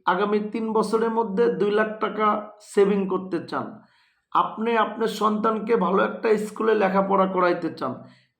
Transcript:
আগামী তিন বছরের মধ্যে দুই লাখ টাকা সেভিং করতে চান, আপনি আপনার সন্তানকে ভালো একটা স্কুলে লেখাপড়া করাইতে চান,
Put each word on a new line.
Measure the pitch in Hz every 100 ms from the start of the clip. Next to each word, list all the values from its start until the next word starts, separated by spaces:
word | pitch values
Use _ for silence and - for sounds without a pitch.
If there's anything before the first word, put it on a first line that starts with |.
| -
আগামী | 185 208 208
তিন | 214 226 220
বছরের | 220 190 220 226
মধ্যে | 226 214 190 190
দুই | 185 208
লাখ | 208 214 -
টাকা | 208 214 214 - - -
সেভিং | - 208 196 202 185
করতে | 185 - 165 131
চান, | 139 107 - - _ _ _ _
আপনি | 160 - - 226 226
আপনার | 214 - 220
সন্তানকে | - 214 208 220 220 214 214
ভালো | 175 196
একটা | 214 - 226 202
স্কুলে | - - 220 208
লেখাপড়া | 190 190 190 190 185
করাইতে | 185 175 170 160
চান, | - 131 123 - - _ _